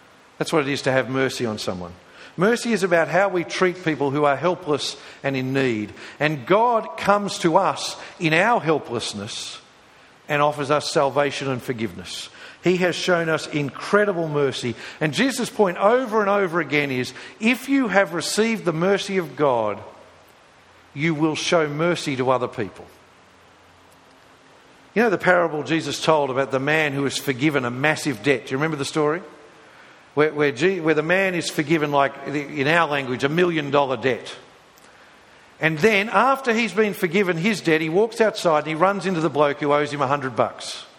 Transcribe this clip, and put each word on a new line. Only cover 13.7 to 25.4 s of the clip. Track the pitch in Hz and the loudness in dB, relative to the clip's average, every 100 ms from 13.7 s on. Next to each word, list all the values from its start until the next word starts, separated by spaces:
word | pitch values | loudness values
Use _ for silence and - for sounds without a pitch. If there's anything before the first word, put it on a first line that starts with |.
| - - 202 208 175 160 | -6 0 2 2 0 -2
mercy. | 147 139 117 123 113 - - | 0 0 0 -6 -6 -10 -4
And | 156 | -2
Jesus' | 139 262 240 233 | 2 0 0 -4
point | - 196 175 | 2 2 4
over | 196 247 254 214 | 4 4 2 0
and | 196 | 2
over | 202 190 175 | 2 2 -2
again | 147 147 143 | 0 0 0
is, | 127 123 - - - | -2 -4 -8 -16 -2
if | 220 247 - | 0 0 0
you | 277 240 | 2 4
have | 185 190 | 2 2
received | 170 - - 226 220 | -2 -4 0 0 0
the | 165 | -2
mercy | 156 180 196 - 190 | 0 2 0 0 -4
of | 160 135 | -4 0
God, | 147 120 107 101 - - - - - - _ _ _ - - | 2 2 0 -4 -10 -20 -20 -20 -20 -20 _ _ _ -20 -16
you | 139 160 | -4 -2
will | 151 156 143 | 2 0 0
show | - 175 151 | 2 2 2
mercy | 147 170 165 - 127 | 0 0 0 -2 -2
to | 127 | 2
other | 127 120 | 2 0
people. | - 98 - - - - - - _ _ _ - _ - - - - - - - - - - - | -6 -8 -10 -20 -20 -20 -20 -20 _ _ _ -20 _ -20 -20 -20 -20 -20 -20 -20 -20 -20 -20 -6
You | 196 | 0
know | 233 | 2
the | 175 | 2
parable | 180 180 | 4 4